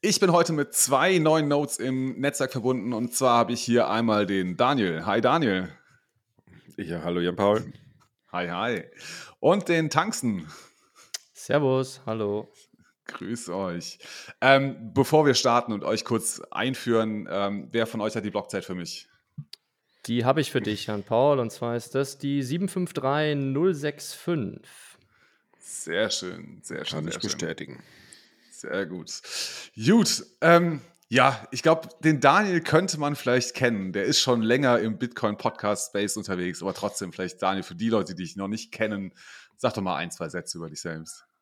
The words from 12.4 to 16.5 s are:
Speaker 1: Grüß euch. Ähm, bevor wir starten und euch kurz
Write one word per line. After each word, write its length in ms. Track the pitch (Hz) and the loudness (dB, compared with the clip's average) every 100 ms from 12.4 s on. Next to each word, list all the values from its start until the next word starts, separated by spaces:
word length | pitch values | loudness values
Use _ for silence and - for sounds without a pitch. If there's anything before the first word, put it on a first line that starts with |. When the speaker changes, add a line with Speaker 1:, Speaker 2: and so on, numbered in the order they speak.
| 107 _ _ _ _ _ - | -6 _ _ _ _ _ -18
Speaker 1:
Grüß 420 | - 98 120 - | -12 -8 -8 -6
euch. 500 | 90 95 87 80 - - - - - | -4 -4 -6 -8 -14 -18 -18 -18 0
Ähm, 500 | 127 139 139 - 113 | 6 6 4 -6 -4
bevor 320 | 135 131 156 147 | 0 4 6 6
wir 100 | 123 | 4
starten 360 | 131 120 120 | 4 4 2
und 140 | 104 - | -4 -2
euch 180 | 110 | -2
kurz 380 | - 113 - - - | 0 -2 -2 -8 -10